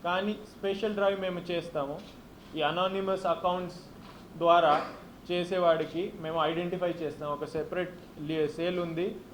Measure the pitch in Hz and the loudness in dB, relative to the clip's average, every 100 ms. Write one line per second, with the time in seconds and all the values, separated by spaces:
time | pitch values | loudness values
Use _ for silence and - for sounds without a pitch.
0 | 175 185 202 214 - - 196 190 220 202 | 0 0 0 -4 -8 -4 -2 0 -2 2
1 | 202 196 190 180 175 170 165 156 139 156 | 2 2 -2 -4 -2 -4 -2 -4 -4 -6
2 | 208 - - - - 160 147 165 190 190 | -10 -16 -18 -18 -10 0 2 4 2 2
3 | 190 190 190 165 185 180 180 - - - | 0 0 2 2 2 0 -2 -10 -16 -16
4 | - - - 165 170 175 160 151 - - | -16 -16 -16 2 8 8 8 6 2 -10
5 | - - - 175 175 190 175 160 156 165 | -16 -18 -4 -2 0 4 6 6 2 -2
6 | 202 - 160 165 156 165 175 180 175 170 | -4 -4 -4 2 2 2 0 0 0 0
7 | 151 - 151 143 147 160 151 175 175 - | -4 -4 -4 -4 -4 -4 -2 -2 -4 -6
8 | - - 147 160 151 156 170 175 170 165 | -16 -10 -4 0 0 0 -2 0 -2 0
9 | 185 226 - | -2 -4 -12